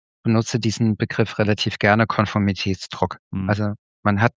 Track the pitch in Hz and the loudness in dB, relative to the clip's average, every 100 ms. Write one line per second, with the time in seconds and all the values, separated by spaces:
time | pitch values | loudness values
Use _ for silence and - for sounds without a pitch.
0 | _ _ 120 113 113 120 113 - 113 104 | _ _ 0 2 0 -2 -2 0 0 0
1 | 113 - 110 - 107 104 - - 104 107 | -2 0 0 0 0 0 -2 0 2 2
2 | - - 104 107 101 92 98 92 - - | 2 0 0 2 0 0 -4 -4 -8 -4
3 | 92 - _ 98 95 104 104 101 _ _ | -4 -4 _ -6 -2 0 -2 -6 _ _
4 | 104 101 117 | -2 2 0